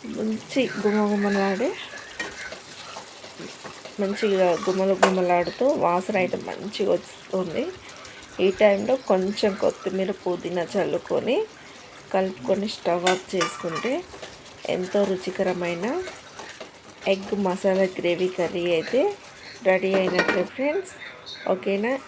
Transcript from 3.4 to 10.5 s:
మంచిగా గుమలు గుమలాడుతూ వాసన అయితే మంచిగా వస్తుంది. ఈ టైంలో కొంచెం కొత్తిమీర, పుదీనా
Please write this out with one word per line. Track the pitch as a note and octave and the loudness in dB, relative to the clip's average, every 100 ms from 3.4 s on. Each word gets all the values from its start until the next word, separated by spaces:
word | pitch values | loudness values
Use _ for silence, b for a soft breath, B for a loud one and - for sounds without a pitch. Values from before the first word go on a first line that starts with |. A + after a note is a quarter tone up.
| D#3+ - - - - - | -14 -12 -14 -14 -12 -4
మంచిగా | G3 G3+ A3 F#3+ F3+ E3 - | -2 0 2 4 4 4 2
గుమలు | F#3+ F#3+ F#3 | 2 2 4
గుమలాడుతూ | F#3+ F#3 F3+ F3 E3+ - C4 D4+ E3+ | 4 4 4 4 2 2 2 4 4
వాసన | F3 F#3 G#3 | 2 2 0
అయితే | F3+ F#3 - | 0 -2 -6
మంచిగా | - G3+ - G3 F3 | -8 -8 -2 2 2
వస్తుంది. | - - - F#3+ F#3 D#3 E4 F#4+ B B B B - - F#3+ | 0 -12 -6 -4 -2 -4 -4 -8 B B B B -14 2 2
ఈ | F#3+ | 6
టైంలో | G#3 G3+ G3+ F3 - | 6 6 2 0 4
కొంచెం | F#3+ F#3 G#3+ G#3+ G3 | 2 2 2 0 4
కొత్తిమీర, | - - F#3+ F#3+ F#3+ F#3+ | 0 0 -4 -2 -2 -2
పుదీనా | F3+ F3 F3 | -2 -2 -2